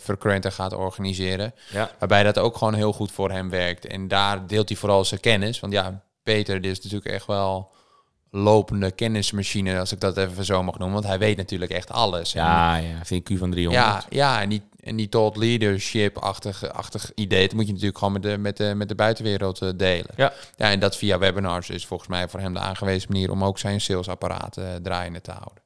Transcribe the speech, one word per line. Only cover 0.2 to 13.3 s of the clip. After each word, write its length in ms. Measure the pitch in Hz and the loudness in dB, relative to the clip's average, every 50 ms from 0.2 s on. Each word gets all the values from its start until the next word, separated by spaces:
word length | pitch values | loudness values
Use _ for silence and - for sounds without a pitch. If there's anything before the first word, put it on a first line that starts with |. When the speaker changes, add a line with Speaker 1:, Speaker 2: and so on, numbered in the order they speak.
| - 107 98 98 92 95 | 0 0 0 2 0 -2
Speaker 1:
gaat 200 | - - 92 95 | -4 -4 -6 -6
organiseren. 840 | 98 95 95 92 - - 98 95 95 92 92 92 95 92 104 113 - _ - - | -4 -4 -6 -6 -4 -4 -4 -4 -2 -2 -2 -2 -2 -2 -4 -6 -8 _ -16 -8
Speaker 2:
Ja. 180 | - 101 113 - - - | -4 -4 -4 -4 -4 -4
Speaker 1:
Waarbij 240 | 104 92 104 101 | 2 6 6 8
dat 160 | 104 104 104 101 | 8 6 6 4
ook 180 | 92 117 - | 2 2 0
gewoon 180 | - 120 107 107 | 0 0 0 2
heel 180 | 107 107 107 | 2 2 2
goed 200 | 101 - 107 98 | 0 -2 -4 -6
voor 180 | - - 98 92 | -4 -2 -2 -2
hem 200 | 95 95 92 92 | -2 -4 -4 -2
werkt. 360 | 90 92 87 87 87 - - | -2 0 0 0 -2 -4 -8
En 220 | - - 98 95 92 | -10 -8 -6 -4 0
daar 380 | 98 98 101 101 101 95 92 | 2 2 4 2 2 -2 -4
deelt 220 | 87 107 107 104 - | -2 0 0 0 0
hij 100 | 104 - | -2 -2
vooral 260 | - 101 101 98 95 | 2 4 4 4 4
zijn 160 | - - 95 | 2 0 0
kennis. 400 | - 117 113 101 98 110 123 - | 4 4 4 4 2 0 -4 -4
Want 120 | - 101 | -4 -2
ja, 300 | 101 98 92 92 95 95 - _ _ _ | -2 0 -2 -2 -4 -10 -14 _ _ _
Peter, 380 | - 110 110 107 104 - 98 92 | -2 0 0 0 0 0 -2 -2
dit 100 | 92 95 92 92 | -2 -4 -4 -6
is 40 | - | -6
natuurlijk 260 | 101 104 104 - 104 98 | -8 -8 -6 -6 -6 -8
echt 120 | 98 - | -6 -4
wel 440 | - 104 98 98 95 95 95 92 - _ _ _ _ _ _ _ _ _ _ _ _ | -2 -2 0 0 0 -2 -4 -6 -10 _ _ _ _ _ _ _ _ _ _ _ _
lopende 600 | - 98 101 107 107 107 98 - 107 101 98 95 | -2 2 6 8 8 6 6 4 0 0 0 0
kennismachine, 880 | - - 117 113 110 104 101 - - 101 95 - - 104 98 92 92 92 | -2 -2 -2 0 0 0 0 0 -2 -2 -2 -2 -2 -2 0 0 0 0
als 140 | 92 92 | -2 -2
ik 80 | - 92 | -4 -2
dat 160 | 98 95 90 | -2 0 0
even 280 | 95 95 92 90 92 98 | 0 -2 -2 -2 -4 -2
zo 180 | 87 98 92 | 0 0 0
mag 160 | 92 90 - - | 0 0 -2 -4
noemen. 160 | 92 92 98 | -4 -2 -2
Want 120 | 104 101 | -2 -2
hij 120 | 98 95 92 | 0 0 2
weet 180 | 107 107 107 | 2 2 2
natuurlijk 340 | - 95 - 101 90 90 85 | 0 -2 -4 -4 -4 -4 -4
echt 180 | 85 90 - - | -4 -6 -6 -4
alles. 420 | - - 117 101 87 87 82 - | 0 2 2 2 2 0 -4 -4
Speaker 2:
Ja, 440 | - 85 82 82 85 85 85 85 82 | -2 0 4 6 6 6 6 6 4
Speaker 1:
En 80 | 82 82 | 2 0
Speaker 2:
ja, 200 | 82 82 82 82 | -2 -6 -6 -4
V 180 | - 92 92 | -2 -2 -2
Q 160 | - - | 0 0